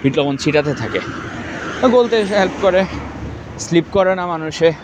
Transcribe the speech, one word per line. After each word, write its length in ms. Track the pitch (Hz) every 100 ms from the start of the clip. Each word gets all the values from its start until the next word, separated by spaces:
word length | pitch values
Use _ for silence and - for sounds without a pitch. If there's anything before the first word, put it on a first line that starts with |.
বিট 160 | 139 139
লবণ 180 | 143 139
ছিটাতে 360 | - 147 143
থাকে। 260 | 135 107 92 - - - - - - - -
তো 80 | 254
গলতে 340 | 240 240 220
হেল্প 280 | 202 202 185 -
করে, 240 | 196 180 190 - - - - - - -
স্লিপ 260 | - 170 165
করে 240 | 202 185 190
না 120 | 175
মানুষে 440 | 165 160 151 165 156